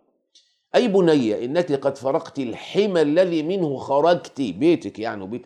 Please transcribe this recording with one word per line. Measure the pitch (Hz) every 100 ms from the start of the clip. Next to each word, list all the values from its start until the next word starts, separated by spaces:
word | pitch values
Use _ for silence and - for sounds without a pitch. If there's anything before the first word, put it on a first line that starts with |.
| _ _ _ _ _ _ _ 190
"أي | 240
بنية | 190 170 151 110 101 120
إنك | 165 170
قد | 139 135 -
فرقت | 135 160 - -
الحمى | 120 95 - 175 208 175
الذي | 151 160 185 160
منه | 151 196 156 131
خرجت"، | - 139 143 135 - -
بيتك | 123 87 160 147 98 104
يعني | 110 104
وبيت | 95 120